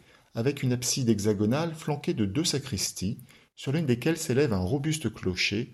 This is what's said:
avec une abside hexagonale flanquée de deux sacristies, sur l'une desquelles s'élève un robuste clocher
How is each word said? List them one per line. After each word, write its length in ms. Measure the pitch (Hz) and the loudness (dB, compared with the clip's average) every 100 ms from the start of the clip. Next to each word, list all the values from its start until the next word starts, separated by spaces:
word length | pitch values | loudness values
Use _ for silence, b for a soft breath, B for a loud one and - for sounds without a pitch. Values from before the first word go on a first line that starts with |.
| B B B 117 | B B B -2
avec 260 | 123 139 | -2 0
une 100 | 127 | 0
abside 360 | 123 123 - 117 | 0 0 0 2
hexagonale 640 | 104 107 101 107 139 170 | 4 4 2 2 2 0
flanquée 400 | 156 - 143 180 | -4 -4 -4 -2
de 120 | 135 101 | 0 0
deux 180 | 107 | 0
sacristies, 720 | 180 139 - 101 - - 92 - B B B - | 0 -2 -4 -4 -4 -4 -6 -6 B B B -10
sur 160 | - | -2
l'une 140 | 151 143 | 0 2
desquelles 320 | 120 160 165 | 2 2 0
s'élève 340 | - 127 147 | 0 2 4
un 80 | 95 | 2
robuste 520 | 90 139 156 156 110 | 2 0 0 0 -4
clocher 600 | - 92 87 - 101 123 | -4 -4 0 0 0 -4